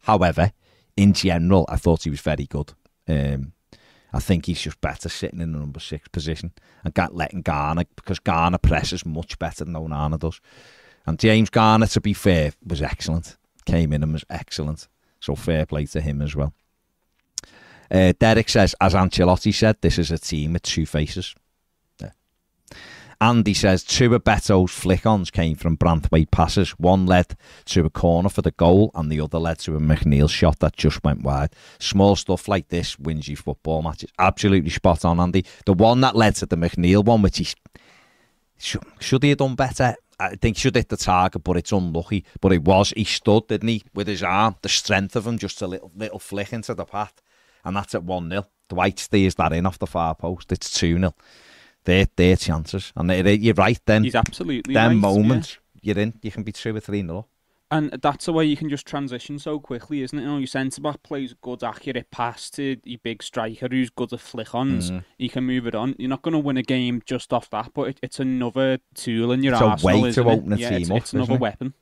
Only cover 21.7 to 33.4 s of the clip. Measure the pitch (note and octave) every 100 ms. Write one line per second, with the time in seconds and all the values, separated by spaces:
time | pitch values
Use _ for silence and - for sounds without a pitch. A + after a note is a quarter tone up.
21.7 | _ _ _ - _ _ _ _ _ _
22.7 | - - - - - A2 A#2+ G#2 F#2+ G#2
23.7 | F#2 - - B2 A#2 - G#2 - G2 F#2
24.7 | - F2+ F2+ A2+ G#2+ F2 - E2 D2+ E2+
25.7 | D#2 E2+ E2 - D#2+ D#2 - D#2 - F2+
26.7 | - E2+ F#2+ F#2 F2+ F2 - - - -
27.7 | F#2+ D#2 - F2 E2+ F#2+ - F2 - E2+
28.7 | F#2 A2 - D2+ D2+ D2+ E2 E2 D#2+ -
29.7 | D#2 D2+ D#2 D2+ C#2 D2+ - E2+ D2+ D#2+
30.7 | - D#2 - D#2 C#2+ C2+ C#2 D2 _ -
31.7 | - - G2 G2 G2 - F2+ - G2 -
32.7 | F2 E2 - C#2+ D#2 D2 D2